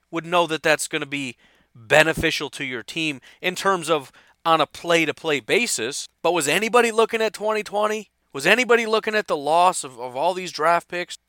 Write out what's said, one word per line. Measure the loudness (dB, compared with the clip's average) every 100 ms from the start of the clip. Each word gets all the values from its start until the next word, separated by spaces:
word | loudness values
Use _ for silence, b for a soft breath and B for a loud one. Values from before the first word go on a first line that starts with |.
| _
would | -8 -2
know | 0 2
that | 0
that's | 0 0 0
gonna | -6 -6
be | -8 -8 -12 b b b
beneficial | -12 2 4 4 2 -2 -2 -6
to | -8
your | -8 -8
team | -10 -6 -6 -6 B B
in | -6 -2
terms | 0 0 0
of | -2 -2 _ b b 2
on | 2
a | 2
play-to-play | -4 0 2 2 -2 -2 -2
basis. | 0 0 0 -2 -4 -6 -12 _
But | 0
was | 0 2
anybody | 0 2 2 2
looking | 2 0 2
at | -2
twenty | -2 -4 -4
twenty? | -4 -2 -2 -4 -10 _ _
Was | -2 2
anybody | 4 4 2 2
looking | -2 -2 -4
at | -2
the | -4
loss | 0 4 4 2 -8
of, | -10
of | -10 -2
all | -2
these | -2 -6
draft | -2 0 0 -2
picks? | -8 -8 -12